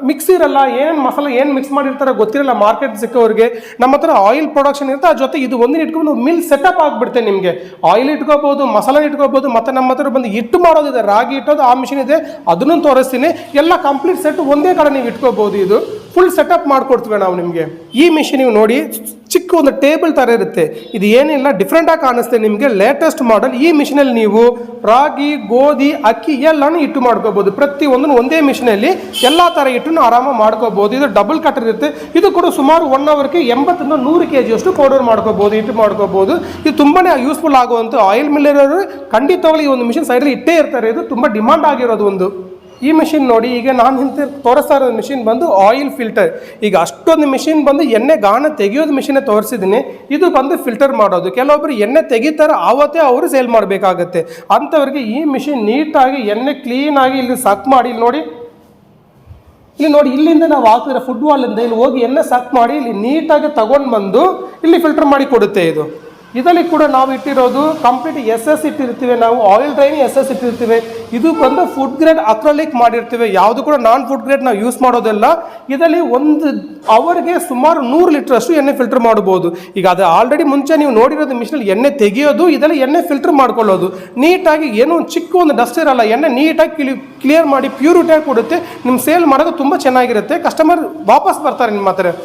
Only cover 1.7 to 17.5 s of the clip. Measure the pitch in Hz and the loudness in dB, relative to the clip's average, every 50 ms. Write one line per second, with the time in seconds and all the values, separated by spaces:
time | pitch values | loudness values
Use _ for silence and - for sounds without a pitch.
1.7 | 277 285 277 277 262 - 277 269 240 202 220 214 220 277 285 269 240 202 202 208 | -4 -2 -2 -4 -4 -2 -2 -2 0 0 -2 -2 -2 -2 -2 -2 0 2 2 0
2.7 | 226 - 277 254 214 202 233 226 233 247 233 220 - 202 226 240 233 220 - - | 0 0 -4 -8 -6 -8 -8 -4 0 0 2 2 2 2 0 0 0 -8 -14 -18
3.7 | - - 240 262 269 285 - 330 294 220 196 202 247 294 311 277 - 285 269 285 | -4 -2 0 2 2 0 0 2 2 2 4 2 2 0 -2 -2 0 0 0 0
4.7 | 277 285 285 262 269 277 370 339 311 226 269 262 269 302 262 247 262 233 240 247 | -2 -2 -4 -6 -4 0 2 0 2 2 -2 -4 -2 -4 -4 -4 0 0 0 0
5.7 | 294 330 311 320 320 320 311 302 285 233 240 294 349 330 339 - 294 277 277 370 | 0 -2 -2 -4 -4 -2 -2 -2 -2 0 0 0 0 0 0 0 -2 2 2 0
6.7 | 359 359 311 294 233 220 247 - - 247 226 208 196 196 190 180 160 - - - | 2 2 0 0 0 -4 -6 -2 -2 -2 0 0 -2 0 -2 -2 -4 -4 -10 -16
7.7 | - - - 165 185 220 262 285 302 262 269 285 294 285 294 285 277 285 277 254 | -12 -2 2 2 2 4 2 0 -2 -4 0 0 0 2 2 0 0 0 -2 0
8.7 | 214 208 214 262 269 294 302 294 294 285 285 269 - 262 262 277 233 226 233 277 | 0 0 0 2 2 2 0 0 0 0 -2 0 0 0 -2 0 -2 -2 -2 -2
9.7 | 254 262 254 254 262 262 285 277 226 262 247 220 196 233 233 233 - 349 349 339 | -2 -2 -2 -2 -2 -2 -2 -2 -2 -2 -4 -2 -4 -6 -2 0 0 4 4 4
10.7 | 320 311 294 285 254 240 208 208 202 214 247 233 277 269 - 294 294 294 269 240 | 4 4 2 0 -2 -2 0 2 2 2 0 0 -4 -6 0 0 0 2 4 2
11.7 | 247 262 262 247 277 277 254 233 294 330 - - - - - - 165 175 247 285 | 2 2 0 -6 -6 -6 -2 0 -2 -2 -2 -6 -16 -8 -2 -2 -2 0 2 0
12.7 | 339 311 339 294 262 262 262 262 262 247 269 339 330 - - - - 285 311 330 | 0 2 2 2 4 2 2 0 -2 -2 0 -2 -2 -4 -10 -2 -2 0 2 2
13.7 | 359 339 320 277 285 269 - 339 359 - - 302 294 - 311 269 285 294 302 370 | 0 0 0 -2 -2 0 -2 -2 -2 0 -2 -4 -2 -2 0 0 0 2 2 0
14.7 | 359 311 302 294 269 269 247 233 226 - 277 247 208 202 214 208 190 202 190 185 | 2 2 2 2 0 0 -4 -4 -6 -2 -2 -2 0 0 -2 -2 0 -2 0 2
15.7 | 202 277 349 - - 427 - - - 349 370 349 - - - - 349 339 339 285 | 0 0 0 -4 -10 -14 -14 -4 2 2 2 2 2 0 0 2 0 0 2 0
16.7 | 277 262 240 262 254 226 - 220 214 202 196 185 180 175 170 175 | 0 0 2 0 -2 -2 -2 -4 -4 -2 -2 -2 -2 -4 -6 -6